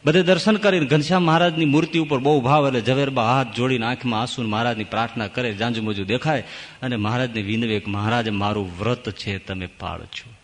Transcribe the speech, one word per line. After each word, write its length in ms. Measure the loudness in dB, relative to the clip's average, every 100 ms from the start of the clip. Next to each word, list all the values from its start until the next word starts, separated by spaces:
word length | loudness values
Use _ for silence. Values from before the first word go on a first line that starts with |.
| 4
બધે 180 | 4
દર્શન 320 | 4 4 4 4
કરીને 300 | 4 2 4
ઘનશ્યામ 380 | 2 4 2
મહારાજની 420 | 4 4 4 2 4
મૂર્તિ 340 | 4 2 0
ઉપર 200 | 0 0
બહુ 220 | 2 2
ભાવ, 260 | 4 4 4
એટલે 140 | 2
ઝવેરબા 420 | 2 2 2 0
હાથ 320 | 2 2 0 -2
જોડીને 300 | 0 0 -2
આંખમાં 360 | -4 -2 -2
આંસુ 220 | -4 -4
ને 60 | -2
મહારાજની 340 | 0 0 -2
પ્રાર્થના 440 | -4 -2 -2 -4 -6
કરે, 260 | -4 -4
જાંજુમજુ 500 | -2 -2 -2 -4 -4
દેખાય 400 | -2 -2 0 -2 -4 -16 -20 -10
અને 140 | -6 -2
મહારાજને 460 | -2 0 -2 -4
વિનવે 380 | -4 -2 -2 -2
કે, 120 | -4
"મહારાજ, 380 | -4 0 0 0
મારું 500 | -2 -2 -2 -6 -4
વ્રત 300 | -4 -2 -6
છે, 280 | -10 -8 -8
તમે 280 | -8 -10 -10
પાળજો 680 | -10 -10 -10 -14 -16 -18 -20